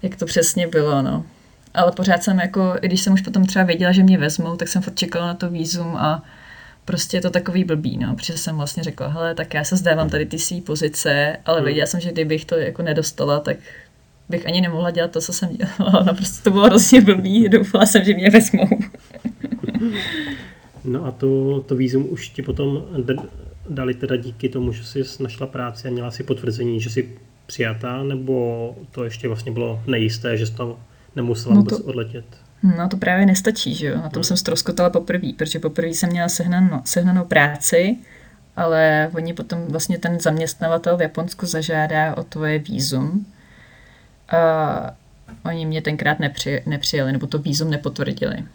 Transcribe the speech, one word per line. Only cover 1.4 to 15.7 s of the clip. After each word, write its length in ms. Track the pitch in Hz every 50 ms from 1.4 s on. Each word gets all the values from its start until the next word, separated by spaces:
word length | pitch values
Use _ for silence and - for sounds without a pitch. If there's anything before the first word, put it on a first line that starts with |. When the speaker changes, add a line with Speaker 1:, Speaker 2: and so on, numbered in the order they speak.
| _ _ _ _ _ - _
Speaker 1:
Ale 180 | - 180 180 180
pořád 300 | - 185 190 175 175 -
jsem 160 | - 190 185
jako, 380 | 175 185 190 196 185 185 180 - -
i 60 | 185
když 120 | 180 185
jsem 120 | - 196 190
už 80 | 190
potom 260 | 190 - - 190 185
třeba 180 | 190 - 190 185
věděla, 280 | 180 170 165 180 180 185
že 100 | 190 185
mě 160 | 190 185 175
vezmou, 380 | 143 156 151 - 165 165 170
tak 120 | 170 170 165
jsem 140 | - 185 185
furt 120 | - - -
čekala 280 | - 175 - 170 170
na 80 | 175 175
to 160 | 175 - 175
vízum 460 | 175 165 160 156 175 175 170 165 170
a 260 | - - 151 156 165 - - - - - - - - - - - _ _
prostě 320 | - 202 156 - - -
je 40 | 185
to 100 | 185 180
takový 340 | 175 180 180 - 175 185 185
blbý, 320 | 175 160 156 156 123 - -
no, 160 | 123 - -
protože 160 | - - - 165 156
jsem 180 | - - 160
vlastně 260 | 156 143 143 - - 165
řekla: 240 | 160 143 - - 143
„Hele, 260 | 147 165 165 170 165
tak 200 | 170 160 - -
já 100 | 151 147
se 100 | - 190
vzdávám 340 | 185 180 175 160 160 160 156
tady 160 | 147 151 151
ty 120 | 151 - 160
svý 220 | - - 180 175
pozice,“ 760 | 175 - 151 151 160 151 151 - - 156 139 143 143 151 156 - -
ale 100 | - 165 165
Speaker 2:
Hmm. 60 | 139
Speaker 1:
věděla 220 | 139 147 151 143
jsem, 140 | 143 - 180
že 120 | 170 175 170
kdybych 320 | 165 160 151 156 156 156
to 100 | - 170
jako 260 | 165 139 - - - 175
nedostala, 580 | 165 156 160 151 - - - 139 147 143 147
tak 160 | - - 135 - - - - - - _ _ _ _ _ _ _ _ -
bych 180 | 175 170 -
ani 140 | - 170 180
nemohla 300 | 185 175 165 160 175 175
dělat 200 | 170 175 165 170
to, 100 | 170 160
co 120 | 160 - 180
jsem 160 | - - 175 160
dělala. 460 | - - 185